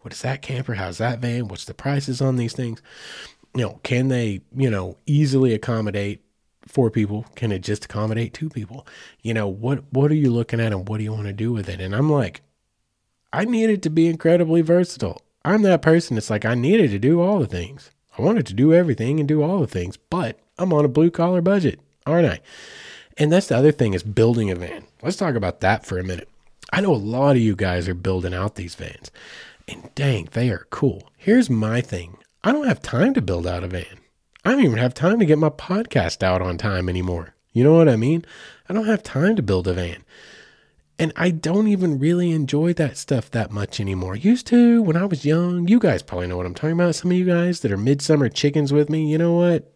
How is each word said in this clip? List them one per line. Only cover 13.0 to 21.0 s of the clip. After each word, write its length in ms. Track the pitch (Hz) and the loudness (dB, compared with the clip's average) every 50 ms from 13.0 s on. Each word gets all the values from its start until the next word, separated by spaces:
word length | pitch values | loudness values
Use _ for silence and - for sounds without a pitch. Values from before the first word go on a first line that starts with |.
| _ _ _ _ _ _ - | _ _ _ _ _ _ -4
I 120 | 147 190 | -4 -2
need 260 | 233 247 226 220 220 | 0 0 0 2 2
it 120 | 214 190 - | 0 0 -2
to 80 | 160 | -2
be 180 | 156 165 165 170 | 2 2 2 2
incredibly 520 | 165 160 - 165 170 175 175 160 160 170 | 2 0 2 4 4 4 4 2 2 2
versatile. 640 | 165 156 170 175 180 - - - - 92 - - _ _ _ _ _ | 4 4 4 2 2 0 -4 -8 -6 -8 -8 -8 _ _ _ _ _
I'm 180 | 156 190 220 208 | 0 2 2 4
that 200 | 196 180 156 - | 4 4 4 4
person. 360 | 160 160 170 170 - 123 110 | 4 4 4 2 0 -4 -4
It's 120 | - - | -2 -2
like, 140 | 107 107 - | -4 -2 0
I 120 | 110 120 | 0 -2
needed 340 | 123 120 143 196 226 196 131 | 0 2 2 4 4 4 2
to 80 | 98 101 | 2 2
do 220 | 107 131 160 170 | 2 2 2 4
all 180 | 175 185 214 196 | 2 2 2 0
the 80 | 143 | 0
things. 460 | - - 90 85 - 139 139 - - _ _ _ _ _ - | -2 -4 -6 -8 -8 -12 -18 -20 -20 _ _ _ _ _ -2
I 40 | 110 | 0
wanted 220 | 165 220 226 135 110 | 0 2 0 -2 -4
to 60 | 95 | 0
do 200 | 104 131 156 160 | 2 4 6 6
everything 460 | 175 180 165 120 95 110 123 147 160 | 6 4 2 0 -2 -2 -2 -2 -2
and 80 | 147 139 | 0 0
do 140 | 151 151 147 | 0 0 0
all 180 | 160 190 202 | 0 0 -2
the 60 | 147 110 | -2 -2
things, 280 | - 92 90 87 - | -2 -6 -6 -6 -10
but 420 | - _ _ - 180 160 113 110 _ _ _ _ - | -14 _ _ -4 -4 -4 -4 -6 _ _ _ _ -4
I'm 140 | 180 185 165 | -2 0 2
on 120 | 147 147 | 2 2
a 40 | 143 | 2
blue 220 | 123 147 | 4 4